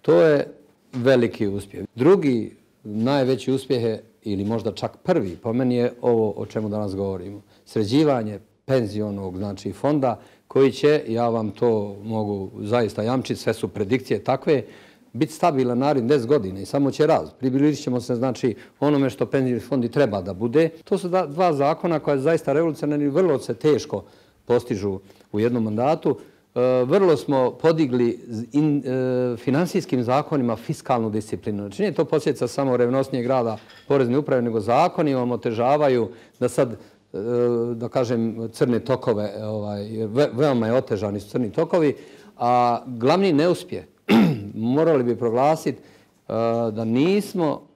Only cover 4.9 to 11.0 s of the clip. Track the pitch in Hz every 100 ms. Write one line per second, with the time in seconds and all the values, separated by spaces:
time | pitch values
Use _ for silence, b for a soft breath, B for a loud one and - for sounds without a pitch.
4.9 | - - 170 98 82 117 117 127 123 120
5.9 | - 123 113 110 - 107 113 107 107 104
6.9 | 95 98 95 90 101 _ b - 117 101
7.9 | 135 151 127 107 101 _ _ - 135 107
8.9 | 104 107 101 95 90 101 98 101 92 139
9.9 | 151 131 113 B B _ 131 135 135 147
10.9 | 151